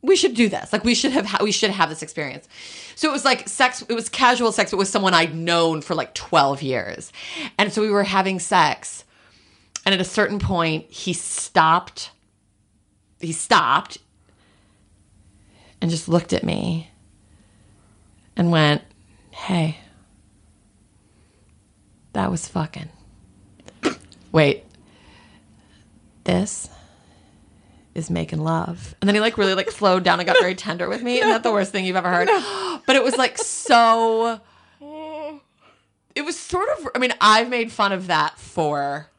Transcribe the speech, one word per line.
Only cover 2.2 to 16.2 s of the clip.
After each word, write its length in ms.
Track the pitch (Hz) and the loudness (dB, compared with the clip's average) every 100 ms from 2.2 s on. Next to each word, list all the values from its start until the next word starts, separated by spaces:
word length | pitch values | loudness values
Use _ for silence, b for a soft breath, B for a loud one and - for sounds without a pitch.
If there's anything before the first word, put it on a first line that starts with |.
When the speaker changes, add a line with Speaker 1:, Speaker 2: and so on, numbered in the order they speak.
| 143 139 - B B B B | -10 -10 -18 B B B B
Speaker 1:
So 160 | - 311 | -4 -2
it 20 | |
was, 140 | 277 269 | 0 0
like, 200 | 247 - | 0 -4
sex, 360 | - 254 254 - | 0 0 0 -6
it 80 | |
was 140 | 233 233 | -6 -4
casual 440 | - 254 247 233 | 2 2 4 0
sex, 180 | 220 196 | 0 -2
but 80 | 190 | 0
with 100 | 190 | 0
someone 240 | 208 190 | 2 4
I'd 220 | 175 165 | 4 2
known 480 | 160 165 170 165 156 | -2 0 2 2 0
for, 120 | 143 | -4
like, 200 | 165 131 | -4 -4
twelve 480 | - - 165 139 135 | -10 0 4 4 0
years. 500 | 139 127 - - - B B B 277 - | -4 -4 -4 -12 -16 B B B -8 -2
And 120 | 208 | -2
so 100 | 208 | 0
we 80 | 214 | 0
were 140 | 202 | 2
having 340 | 196 190 190 185 | 2 0 0 -2
sex, 680 | - 185 151 - - - - b b b b b b - | 0 2 2 0 -10 -18 -20 b b b b b b -4
and 100 | - | -2
at 60 | 190 | 0
a 40 | |
certain 340 | 185 - 196 202 | -2 0 -2 0
point, 480 | - 180 165 156 - | -2 0 0 -2 -8
he 220 | - - | -10 -6
stopped, 960 | 175 - - - 185 160 170 175 - - _ _ _ _ _ _ _ _ _ _ _ | -6 -6 -10 -2 2 4 4 0 -16 -16 _ _ _ _ _ _ _ _ _ _ _
he 100 | 170 | -8
stopped 680 | 160 - 214 139 143 - - _ _ _ _ _ _ _ _ _ _ _ _ b b b b b b | -8 4 4 4 0 0 -18 _ _ _ _ _ _ _ _ _ _ _ _ b b b b b b
and 100 | 170 | -2
just 160 | 165 - | -2 2
looked 240 | 170 | 0